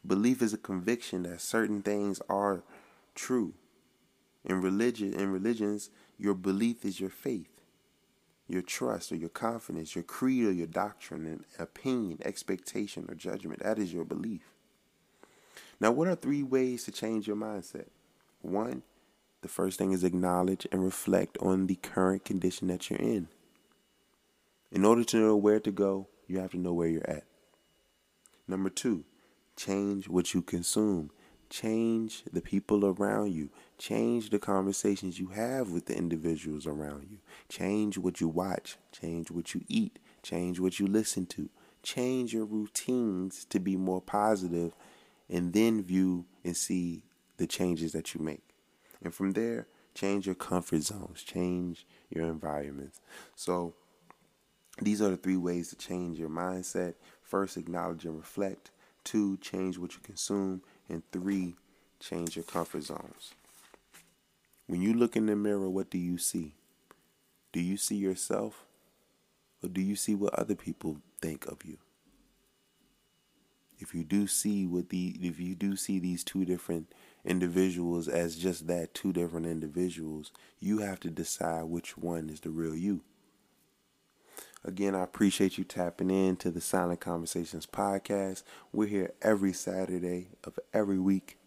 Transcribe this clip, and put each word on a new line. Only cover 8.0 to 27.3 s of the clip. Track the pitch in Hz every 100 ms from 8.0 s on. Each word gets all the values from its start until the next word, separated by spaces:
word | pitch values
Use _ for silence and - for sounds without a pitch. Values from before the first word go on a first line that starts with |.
| _ _ _ _ -
your | 92
trust | 90 - 123 104 -
or | 82
your | 82
confidence, | - 113 117 - 80 80
your | 90
creed | 85 - 127 131
or | 110
your | 90 82
doctrine, | 92 101 - - 78 80
an | 80 - -
opinion, | 85 - 131 127 101 80
expectation | 76 - - 95 - 107 104 - 85
or |
judgment. | - 92 - 90 -
That | 101 107
is | 92
your | 85
belief. | 80 - 107 98 - _ _ _ _ _ _ _ - _ _ - - -
Now, | 107
what | 123 175
are | 175
three | 127 143
ways | 135 131 127 123
to | -
change | - 113 110 104
your | 104
mindset? | 110 104 - - - _ _ _ _ _
One, | 87 95 117 131 - _ _ _ _ _
the | -
first | - 92 -
thing | 95
is | 95
acknowledge | 90 90 90 90 90 95 -
and | 95
reflect | 92 - - 95 95 -
on | 92 95 95
the | 92
current | - - 92 95
condition | - 98 92 - 92
that | 90 -
you're | -
in. | 113 110 82 _ _ _ _ _ _ _ _ _ _ _ _ _ _
In | 92
order | 101 117
to | 117 113
know | 110 107
where | 104 107
to | 107
go, | 98 98 95 95 _ -
you | 92
have | 92
to | 90
know | 90
where | 85 82
you're | 82 -
at. | 76 -